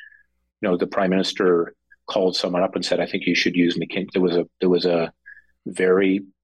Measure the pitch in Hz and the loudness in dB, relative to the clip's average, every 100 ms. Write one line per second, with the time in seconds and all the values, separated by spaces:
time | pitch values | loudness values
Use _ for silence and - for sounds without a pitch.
0 | - - _ _ _ _ 104 87 92 - | -20 -20 _ _ _ _ -2 0 -2 0
1 | 95 92 92 - 92 85 82 - _ _ | 0 0 0 0 2 2 0 -8 _ _
2 | - 107 92 - 95 90 92 95 87 87 | -6 0 0 0 -2 0 -2 -2 -2 -2
3 | 87 98 - 85 90 87 85 85 80 95 | -2 -4 -2 0 0 2 2 0 -4 -6
4 | 95 98 90 87 82 _ 92 87 87 85 | -4 -2 0 0 -2 _ 0 2 2 0
5 | 82 - - - _ _ - 92 92 92 | -2 -8 -20 -20 _ _ -12 -2 2 4
6 | 98 95 101 _ | 2 0 -4 _